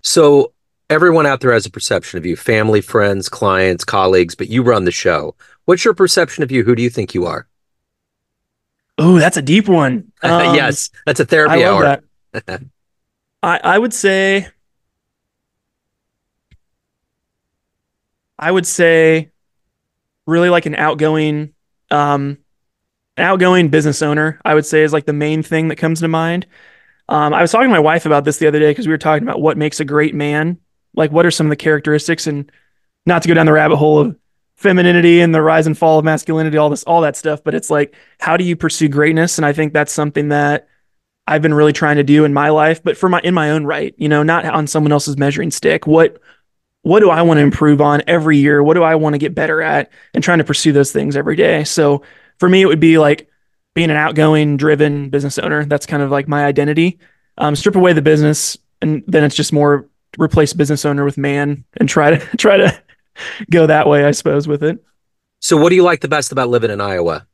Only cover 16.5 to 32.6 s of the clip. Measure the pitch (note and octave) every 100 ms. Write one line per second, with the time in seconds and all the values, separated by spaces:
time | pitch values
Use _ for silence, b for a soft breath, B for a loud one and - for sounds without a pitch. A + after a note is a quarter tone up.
16.5 | _ _ _ _ _ _ _ _ _ _
17.5 | _ _ _ _ _ _ _ _ - D#3
18.5 | F#3 F3 - E3+ E3 D#3+ D#3+ D3+ _ _
19.5 | _ _ _ _ _ _ _ - E3 F3+
20.5 | E3+ - - D#3 D3+ D#3 D#3 D3+ D3+ D3+
21.5 | _ _ _ _ D3 D3 C#3+ C#3 C#3+ _
22.5 | _ _ _ _ _ _ - F3 F#3+ F3+
23.5 | F#3 E3 D3+ D3+ C#3 D3+ D3+ D#3 D3+ -
24.5 | D#3 - D#3 D#3 D3+ D3 D3 D3+ D#3 D#3
25.5 | D#3+ D#3+ D3+ D#3+ D#3+ E3 D#3+ E3 F3 -
26.5 | b b b b b - D3+ D3+ - E3+
27.5 | A3 C4 F#3 D#3 E3 D#3+ D3 C#3+ C#3+ D3+
28.5 | D3+ D3+ C#3+ D3+ D#3 D#3+ D3+ A#3 - D3+
29.5 | D3+ D3+ - D3 D3 D#3 C#3+ D3 D3 D#3
30.5 | F3 _ _ _ - D#3 D3+ E3+ - D#3
31.5 | D3 D#3+ D3+ D3+ D3+ D#3 E3 D#3+ C#3+ C#3+
32.5 | _